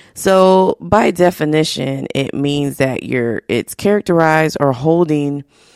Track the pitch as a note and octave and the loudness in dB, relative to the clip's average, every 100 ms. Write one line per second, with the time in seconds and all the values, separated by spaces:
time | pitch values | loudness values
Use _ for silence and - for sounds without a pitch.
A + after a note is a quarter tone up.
0 | - - G3+ F#3+ F#3 F#3+ F#3 - E3+ G3+ | -20 -6 2 4 6 4 2 -2 0 2
1 | A3+ F3 F3 F3 D3+ D#3 D#3 - C3+ C3+ | 2 2 0 2 0 0 0 -4 -6 -6
2 | C3+ - C#3 - C#3+ C#3+ C#3+ C3+ C3+ B2 | -6 -4 -4 -4 -4 -2 -4 -2 -2 -4
3 | - B2+ A#2 A2 - A#2 - - G3+ G#3 | -6 -4 -2 -4 -4 -4 -4 -4 0 0
4 | G3+ E3+ D#3+ D#3 D#3+ - C#3+ A#2+ D3 E3+ | 0 2 2 2 0 0 -2 0 0 2
5 | E3+ D3+ C#3+ C#3+ C#3 _ _ | 2 0 -2 -6 -10 _ _